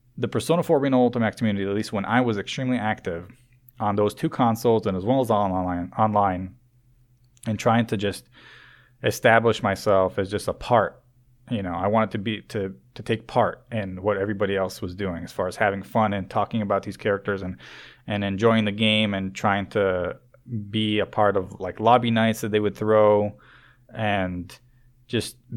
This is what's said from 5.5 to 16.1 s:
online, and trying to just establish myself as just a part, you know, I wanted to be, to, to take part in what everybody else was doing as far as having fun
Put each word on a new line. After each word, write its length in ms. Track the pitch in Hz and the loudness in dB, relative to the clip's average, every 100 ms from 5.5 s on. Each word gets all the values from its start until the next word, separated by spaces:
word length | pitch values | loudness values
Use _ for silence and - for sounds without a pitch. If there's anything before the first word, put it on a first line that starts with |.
| 92 90 87 85 - | -2 -2 -4 -6 0
online, 580 | 110 104 101 90 92 - _ _ _ _ _ _ _ _ - | 2 4 2 0 -6 -12 _ _ _ _ _ _ _ _ -6
and 100 | 104 | -2
trying 280 | 120 117 113 | 2 2 2
to 100 | 107 | -2
just 320 | 101 - - _ - - - - _ _ | -2 -4 -12 _ -20 -20 -20 -20 _ _
establish 600 | 117 - 120 113 113 107 | -4 0 4 6 4 2
myself 560 | 110 95 107 95 92 95 | 0 -2 2 2 2 0
as 100 | 95 | -4
just 180 | 101 - | -4 -4
a 60 | |
part, 480 | 92 - 120 95 - _ _ _ _ - | -6 2 2 2 -4 _ _ _ _ -8
you 140 | 117 | -6
know, 100 | 92 | -4
I 140 | 87 98 | -2 0
wanted 240 | 110 107 | 2 0
to 60 | 110 | -2
be, 240 | 98 104 - | -6 -6 -6
to, 260 | 107 98 95 _ - | -6 -6 -8 _ -16
to 80 | |
take 220 | 107 113 - | -4 -4 -2
part 400 | 127 104 - - | 2 2 0 -8
in 300 | 113 95 92 | -8 -8 -4
what 160 | 98 101 | -2 0
everybody 380 | 101 101 98 98 | 0 -2 0 0
else 260 | 92 - | -2 -4
was 120 | 90 | -10
doing 300 | 90 98 82 | -6 -6 -6
as 80 | 85 | -10
far 160 | - 92 | -6 -4
as 80 | - | 0
having 260 | 107 98 | -2 -2
fun 320 | 95 117 107 | -4 0 0